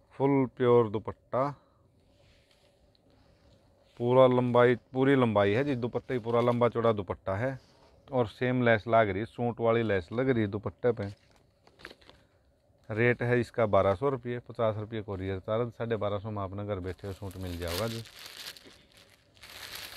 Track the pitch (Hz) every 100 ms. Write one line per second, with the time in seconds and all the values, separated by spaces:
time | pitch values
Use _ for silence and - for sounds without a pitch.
0 | _ - 135 139 127 - 123 120 113 104
1 | 101 - - 117 139 135 _ _ _ _
2 | _ _ _ _ _ _ _ _ _ _
3 | _ _ _ _ _ _ _ _ _ -
4 | 120 127 131 123 123 120 123 120 _ 131
5 | 135 135 120 104 101 107 143 127 117 120
6 | - 127 113 117 120 120 120 117 117 107
7 | 95 98 - 95 127 131 _ _ _ _
8 | - 131 110 - 127 127 120 113 120 113
9 | 107 92 117 - 120 113 117 117 113 98
10 | 87 113 135 120 104 104 104 - 123 113
11 | 101 101 _ _ _ _ _ _ - -
12 | - - _ _ _ _ _ _ - 110
13 | 120 117 120 123 113 - 110 98 95 95
14 | 139 131 120 120 - 117 113 107 107 113
15 | 101 95 95 95 101 110 120 - 117 110
16 | 101 101 110 104 98 101 104 101 90 90
17 | 101 95 98 90 92 85 85 87 113 113
18 | 113 - - - - - - - _ _
19 | - _ _ _ - - - - -